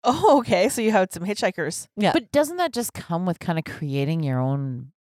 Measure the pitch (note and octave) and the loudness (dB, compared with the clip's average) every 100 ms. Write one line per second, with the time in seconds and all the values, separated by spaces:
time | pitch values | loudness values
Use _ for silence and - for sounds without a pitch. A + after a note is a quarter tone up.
0 | A#3+ D4 F#4+ C#4+ A#3 F#3+ G#3+ - A3 G#3+ | 0 4 6 6 4 2 2 2 2 2
1 | F#3 - F#3 G#3 G3 F#3 D3+ - - - | 2 -2 -6 -2 -2 -2 -6 -6 -12 0
2 | G3+ E4 A3 C#4+ D4 F4 E4+ A#3+ A#3 - | 2 2 2 0 0 -2 -4 -2 -8 -10
3 | - E3+ F#3 E3 - D#3+ - - D3+ C#3 | -6 -4 -2 -4 -4 -4 -6 -10 -4 -2
4 | C#3 E3 D3 B2+ C3 C#3 C3+ B2 C3 _ | -2 -2 0 0 0 -2 -4 -8 -12 _